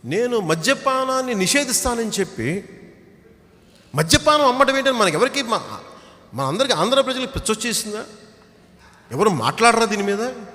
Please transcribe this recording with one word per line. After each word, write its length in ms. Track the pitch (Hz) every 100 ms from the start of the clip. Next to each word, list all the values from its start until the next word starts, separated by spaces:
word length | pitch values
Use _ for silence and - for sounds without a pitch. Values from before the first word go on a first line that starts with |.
నేను 360 | 117 180 240 240
మద్యపానాన్ని 920 | 170 165 160 277 269 262 262 262 254
నిషేధిస్తానని 720 | 220 185 285 269 226 262 233 226
చెప్పి, 560 | - 185 - 113 185 - - - - - - - - _ _ - - -
మద్యపానం 520 | - - 294 302 302 277
అమ్మడం 300 | 254 269 269
ఏంటని 220 | 269 247
మనకి 180 | 196 156
ఎవరికి, 260 | 254 269
మా-, 380 | 233 208 - 104 - - - - -
మనందరికీ 400 | 117 135 175 262
ఆంధ్ర 260 | 180 190 269
ప్రజలకు 320 | 247 262 254
పిచ్చొచ్చేసిందా? 720 | - - 220 240 214 214 208 - - - - - _ - - - - -
ఎవరు 160 | 127 208
మాట్లాడరా 560 | 160 113 - 233 226
దీని 180 | 226 208
మీద? 280 | 202 202 240 240 208